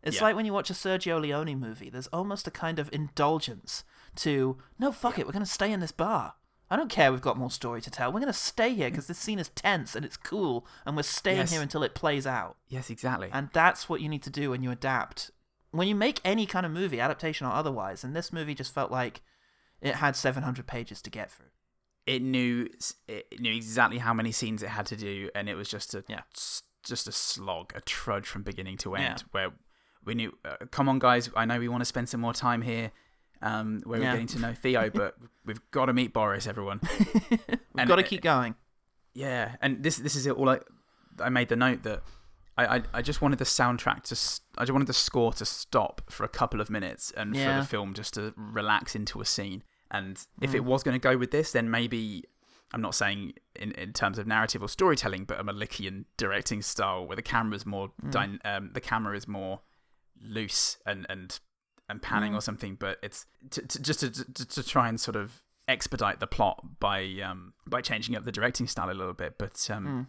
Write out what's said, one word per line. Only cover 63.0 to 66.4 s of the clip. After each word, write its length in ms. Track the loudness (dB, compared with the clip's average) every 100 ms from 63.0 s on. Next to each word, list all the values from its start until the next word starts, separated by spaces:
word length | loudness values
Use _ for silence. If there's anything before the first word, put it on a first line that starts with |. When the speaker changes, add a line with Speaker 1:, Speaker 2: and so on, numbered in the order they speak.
Speaker 2:
it's 220 | -8 -10 -14 _ -10
to, 100 | -8 -4
to, 140 | -4
just 180 | 0 0
to, 100 | 0
to, 360 | -2 -8 -8 -6
to 180 | -6
try 240 | 0 2 2
and 120 | 0
sort 180 | -2 -2
of 240 | -4 -10 _ _ 0
expedite 520 | 0 0 0 0 0
the 60 | -2
plot 520 | 2